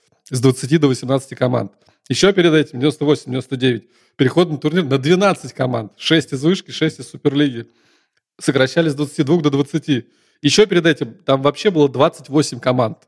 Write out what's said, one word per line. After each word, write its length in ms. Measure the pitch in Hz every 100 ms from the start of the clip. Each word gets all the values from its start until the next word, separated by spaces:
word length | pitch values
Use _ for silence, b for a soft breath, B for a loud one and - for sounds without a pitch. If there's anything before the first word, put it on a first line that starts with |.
| _ _ -
с 100 | 131
двадцати 380 | 131 127 123 160
до 100 | 143
восемнадцати 460 | 123 127 135 - 127
команд. 360 | 123 123 101 - _ _ -
Ещё 220 | 127 190
перед 200 | 190 170
этим, 260 | 156 143 123
девяносто 260 | 147 147 147
восемь 220 | 143 -
девяносто 240 | 127 - 127
девять, 300 | 131 113 - _ _ -
переходный 400 | 127 165 175 143
турнир 260 | 151 180
на 140 | 139 135
двенадцать 560 | 143 185 202 - 127
команд. 400 | - 127 120 104 -
Шесть 360 | - 160 -
из 100 | 131
Вышки, 260 | 156 185 -
шесть 280 | - 156 151
из 100 | -
Суперлиги. 560 | - 147 139 147 117 113 _ _ _ _ _ _ _
Сокращали 500 | - 131 131 170 165
с 60 | 139
двадцати 280 | 143 -
двух 180 | 139 175
до 80 | 147
двадцати. 560 | 139 139 160 - 123 - _ _ _
Ещё 240 | 147 - 214
перед 200 | 175 165
этим 280 | 147 117 - -
там 160 | 135
вообще 280 | 139 143 214
было 160 | 160 139
двадцать 420 | 123 165 - 135
восемь 300 | 147 - 120
команд. 380 | 127 127 110 -